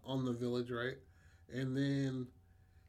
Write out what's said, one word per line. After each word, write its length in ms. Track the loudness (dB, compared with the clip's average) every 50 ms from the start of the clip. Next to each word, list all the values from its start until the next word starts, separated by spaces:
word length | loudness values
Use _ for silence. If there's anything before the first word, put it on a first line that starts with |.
| -6
on 200 | -2 -2 0 2
the 80 | 0 0
village, 360 | 0 0 0 2 0 0 0
right? 260 | -2 -2 0 -2 -4 -6 -12 -20 -20 -20 -20 -20 -20 -20 -16 -8
And 240 | -4 -2 -2 0 2
then 520 | 2 2 2 2 2 2 2 0 -2 -4 -6 -10 -18 -20 -20 -20 -20 -20 -20 -20 -20 -20